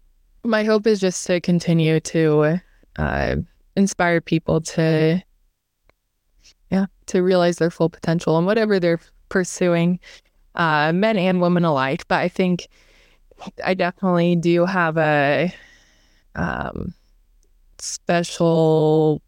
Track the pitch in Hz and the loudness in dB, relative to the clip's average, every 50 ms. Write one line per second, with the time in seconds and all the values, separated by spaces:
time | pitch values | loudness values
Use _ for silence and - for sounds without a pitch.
0 | _ _ _ _ _ _ _ _ - 240 220 214 214 220 214 214 208 226 214 196 | _ _ _ _ _ _ _ _ -4 -2 0 0 2 2 0 2 2 2 0 2
1 | 190 185 180 - - - 185 175 - - 175 170 - - 165 165 160 156 160 160 | 0 -2 -2 -2 -4 -2 -2 -2 0 2 0 2 2 2 2 2 2 2 2 0
2 | 156 - - 165 160 156 151 151 151 151 160 180 - _ _ _ _ _ - - | -2 -2 0 0 2 2 4 2 2 2 0 -2 -6 _ _ _ _ _ -8 -6
3 | 151 147 - - - - 131 143 180 - _ _ _ _ - - 196 196 - - | -4 -2 -2 -2 -2 -2 -2 -4 -6 -8 _ _ _ _ -2 0 0 0 0 0
4 | 180 170 170 165 - - 170 160 - - 160 160 160 - - - 160 160 160 156 | 0 0 0 0 -2 -2 -2 -2 0 0 -2 -2 -2 -4 -4 -2 0 2 2 2
5 | 160 160 165 185 - _ _ _ _ _ _ _ _ _ _ _ _ _ _ _ | 2 2 0 0 -4 _ _ _ _ _ _ _ _ _ _ _ _ _ _ _
6 | _ _ _ _ _ _ _ _ _ - _ _ _ - 175 190 196 190 _ _ | _ _ _ _ _ _ _ _ _ -20 _ _ _ -4 -2 -2 -2 -2 _ _
7 | _ - - 190 180 185 190 180 175 175 175 - 160 170 - - 170 160 - - | _ -4 -2 0 2 2 2 4 2 2 2 0 -2 -2 0 0 -2 -2 -4 -4
8 | - - 165 175 - - 156 165 170 185 214 226 220 214 202 190 175 170 165 170 | -4 -2 -2 -2 0 0 0 0 2 0 0 0 0 0 0 2 2 0 0 -2
9 | - _ _ _ _ - - 196 180 - - - 185 180 175 170 170 175 180 175 | -4 _ _ _ _ -4 -2 -2 -2 -4 -4 -2 0 0 2 2 2 0 0 -2
10 | - - - - _ _ _ _ _ _ - - 175 160 156 151 147 156 165 180 | -6 -14 -20 -20 _ _ _ _ _ _ -6 -4 -2 0 0 0 0 0 0 0
11 | 202 220 226 196 175 185 185 180 175 175 180 175 175 170 151 135 131 135 143 175 | 0 0 0 0 0 0 0 0 2 2 2 2 2 0 0 0 -2 -2 -4 -4
12 | - - 185 160 139 175 - - 185 185 180 170 - - _ _ _ _ _ _ | -4 -4 -2 -2 -2 -2 -2 -2 -2 0 -2 -2 -6 -10 _ _ _ _ _ _
13 | _ _ _ _ _ _ _ - - - - - - - 190 185 180 175 180 _ | _ _ _ _ _ _ _ -20 -20 -18 -14 -8 -6 -4 -2 -2 -2 -4 -4 _
14 | - 185 180 175 170 175 175 170 160 170 170 170 170 180 196 185 175 160 156 165 | -2 -2 0 2 2 2 0 0 2 2 2 2 2 0 0 -2 -2 -2 0 0
15 | 156 151 151 147 143 143 147 131 151 180 - - - - - _ _ _ _ _ | 0 2 2 2 2 2 0 0 -2 -2 -4 -10 -18 -20 -20 _ _ _ _ _
16 | _ _ _ _ _ _ - - 85 - 65 64 - - 50 50 50 - 175 _ | _ _ _ _ _ _ -8 -6 -6 -6 -6 -6 -8 -8 -10 -10 -10 -12 -12 _
17 | _ _ _ _ _ _ _ _ _ _ _ _ _ _ _ - - - - - | _ _ _ _ _ _ _ _ _ _ _ _ _ _ _ -16 -14 -12 -12 -8
18 | _ - 180 170 175 - - - 175 165 165 165 160 160 156 156 151 156 156 156 | _ -2 -2 -2 -2 -4 -4 -2 0 2 2 2 2 2 2 2 2 2 2 2
19 | 156 156 151 151 - | 2 2 0 -2 -6